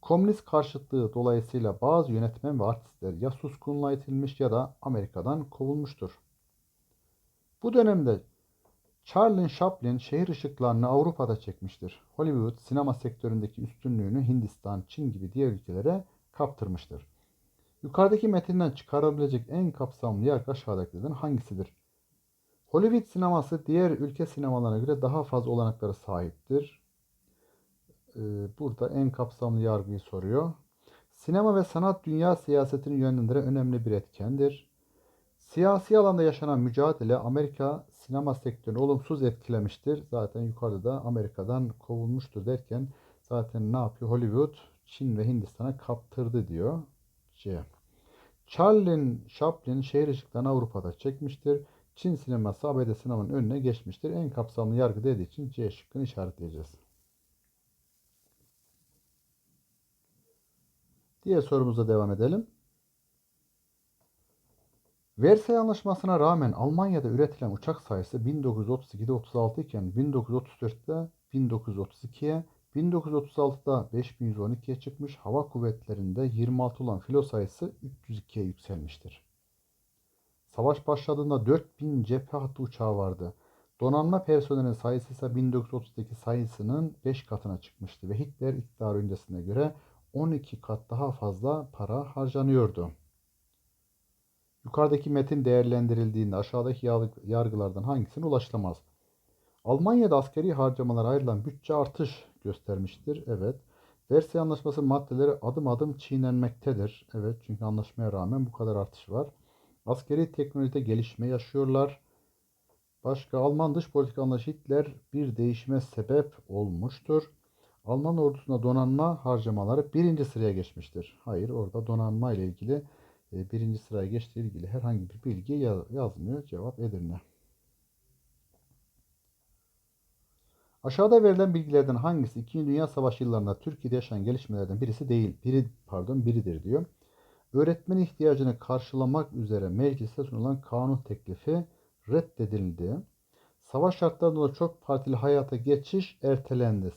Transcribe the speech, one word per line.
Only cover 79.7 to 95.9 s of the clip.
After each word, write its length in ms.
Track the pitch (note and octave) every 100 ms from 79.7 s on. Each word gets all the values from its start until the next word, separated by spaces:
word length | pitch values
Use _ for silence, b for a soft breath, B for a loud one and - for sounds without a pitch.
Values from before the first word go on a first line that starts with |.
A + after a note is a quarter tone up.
| _ _ _ _ _ _ _ _
Savaş 380 | - B2 C#3+ -
başladığında 600 | C#3+ C#3+ D3 D3 C#3 G#2+
dört 340 | D#3 D#3+ _
bin 240 | D3+ C#3
cephe 320 | G#2+ C3 C3+ D3
hattı 260 | C3+ C3+
uçağı 340 | B2+ - A2 G#2
vardı. 380 | F#2+ F2+ F2 - b b b _
Donanma 440 | B2 C#3+ D#3 F#3
personelinin 480 | F#3 D#3 C#3+ C#3 B2+
sayısı 400 | A2+ A#2+ B2 A#2+
ise 220 | B2+ B2+
bin 180 | B2 B2+
dokuz 140 | B2 A2+
yüz 80 |
otuz 440 | B2+ - - A2+ A2+
sayısının 800 | - A#2+ A2+ - G#2+ C#3+ D#3+ -
beş 180 | C3 C3+
katına 380 | - G#2 G#2 F#2
çıkmıştı 480 | - _ F#2+ - F#2
ve 100 | G#2
Hitler 360 | C#3+ - C3
iktidar 400 | C3 A#2 _ A2
öncesine 480 | G#2 G2+ F#2+ - F2+
göre 320 | F2 A2+ D3+ D3+ b b b
on 180 | C#3 D#3+
iki 300 | D#3 C3+ A#2
kat 300 | - A2 -
daha 220 | A#2 C#3
fazla 560 | B2+ G#2 F#2 B2 D#3 C#3
para 320 | - G2+ B2
harcanıyordu. 840 | C#3 - C3+ C3+ C3+ C3 A2+ F2+ E2+ - _ _ _ _ _ _ _ _ _ _ _ _ _ _ _ _
Yukarıdaki 460 | B2 C3 D3+ C#3+ C#3+
metin 340 | C#3+ C3+ D3+
değerlendirildiğinde 920 | B2+ B2 A#2+ A#2+ A#2+